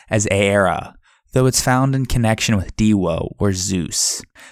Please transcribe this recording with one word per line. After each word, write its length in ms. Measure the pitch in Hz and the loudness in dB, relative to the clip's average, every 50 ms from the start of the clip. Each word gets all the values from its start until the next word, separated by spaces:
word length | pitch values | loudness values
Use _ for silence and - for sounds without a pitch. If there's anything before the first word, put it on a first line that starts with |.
| - - | -8 -4
as 200 | - 110 98 - | -2 -2 0 0
Aera, 640 | 98 98 104 98 101 101 98 90 82 - - - - - _ _ _ _ _ _ - | 0 2 2 2 2 2 2 2 0 -2 -6 -10 -18 -20 _ _ _ _ _ _ 0
though 140 | 131 127 | 2 2
it's 140 | 131 - - | 4 2 2
found 360 | - 139 127 127 135 139 135 | 0 2 2 2 2 2 0
in 100 | 135 131 | -2 -2
connection 500 | - - 123 113 110 110 110 - - 113 | 0 0 0 2 2 0 0 0 0 0
with 200 | 98 87 - - | 0 -2 -4 -2
Dewo 540 | - 107 107 104 98 90 85 80 82 - - - - | 0 2 2 4 2 2 0 -2 -4 -4 -8 -6 -2
or 120 | 101 101 95 | -2 -2 0
Zeus. 720 | 92 92 101 95 92 80 - - - - - - - - - _ - - - | -2 -4 -2 -2 -2 -4 -4 -4 -4 -4 -4 -4 -8 -10 -16 _ -20 -20 -20